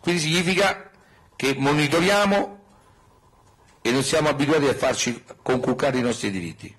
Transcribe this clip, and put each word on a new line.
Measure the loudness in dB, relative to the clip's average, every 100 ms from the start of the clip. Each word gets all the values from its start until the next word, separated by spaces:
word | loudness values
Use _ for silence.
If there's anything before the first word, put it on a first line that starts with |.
Quindi | 0 -2
significa | 0 0 0 2 0 0 -12 _ _ _ _
che | -4 -2 0
monitoriamo | 2 2 2 2 2 2 2 0 -2 -10 _ _ _ _ _ _ _ _ _ _ _ _
e | -2
non | 0
siamo | 2 2 2
abituati | 0 2 2 2
a |
farci | 0 -2 -2 -4 -6 -14 -12
conculcare | -4 -2 0 0 0 0
i |
nostri | -2 -2 -4
diritti. | -6 -8 -14 -20